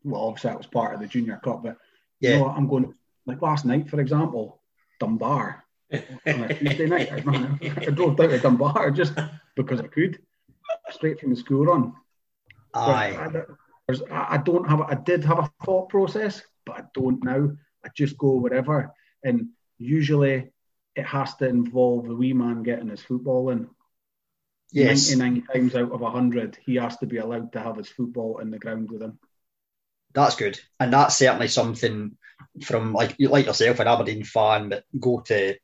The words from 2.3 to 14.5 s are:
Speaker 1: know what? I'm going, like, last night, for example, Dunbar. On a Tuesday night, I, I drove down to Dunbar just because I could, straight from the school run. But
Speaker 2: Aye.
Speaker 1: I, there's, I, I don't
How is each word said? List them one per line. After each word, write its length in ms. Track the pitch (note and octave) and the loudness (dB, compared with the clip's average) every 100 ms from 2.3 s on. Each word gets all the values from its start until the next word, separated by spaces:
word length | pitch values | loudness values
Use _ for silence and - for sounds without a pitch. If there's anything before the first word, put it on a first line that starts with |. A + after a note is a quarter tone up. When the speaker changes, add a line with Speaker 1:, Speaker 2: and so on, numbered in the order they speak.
| C#3+ | 4
Speaker 1:
know 60 | |
what? 100 | C3+ | 2
I'm 120 | D3 C3 | 0 0
going, 260 | C3 B2+ - _ _ | 2 0 -6 _ _
like, 160 | - B2+ | -12 -4
last 240 | D#3+ D3 | -2 0
night, 240 | A#2+ C#3 D3 | 0 0 0
for 100 | D3 | -2
example, 640 | C3 D3+ D#3+ A#2 G#2+ _ _ _ _ _ | 0 2 0 -4 -8 _ _ _ _ _
Dunbar. 680 | G#2+ A2 A2+ C#3 A2 - _ _ _ | -2 -2 0 -2 -4 -10 _ _ _
On 80 | C#3+ - C3 D#3+ C3+ | -10 -8 -8 -4 -2
a 100 | A#2 | -2
Tuesday 340 | D3 C#3+ - D#3 | -2 -2 0 0
night, 240 | E3+ A#2+ | 0 0
I, 60 | - D3 C3 C3 C#3+ E3 - D#3 | -4 -2 0 0 -4 -6 -4 -2
I 20 | |
drove 260 | D3 E3+ C#3 | 2 2 4
down 120 | E3 | 4
to 100 | B2+ | 6
Dunbar 520 | C#3 A#2+ C#3+ G#3 C#3+ | 4 4 4 2 0
just 220 | C#3+ D#3 - D#3 - _ | 2 0 -2 -8 -12 _
because 260 | - - B2+ | -6 -4 -4
I 60 | A2+ | -4
could, 320 | D3+ D#3+ D#3 _ _ _ _ - - - | 0 0 -2 _ _ _ _ -10 -10 -10
straight 300 | - D#3+ - | -4 -4 -2
from 100 | C3 | -2
the 40 | |
school 300 | B2 - C#3 | -2 0 2
run. 280 | D#3 E3 A#2+ - _ _ _ _ _ - _ | 4 4 0 -6 _ _ _ _ _ -20 _
But 60 | A#2 | -2
Speaker 2:
Aye. 380 | A2+ G#2+ G#2 G2 | 2 2 0 -4
Speaker 1:
I, 180 | D#3+ D#3+ - - _ _ - | -8 -8 -10 -18 _ _ -6
there's, 140 | B2+ - | -6 -6
I, 240 | D#3+ F#3+ | -6 -2
I 20 | D#3 | 0
don't 300 | D#3+ | 2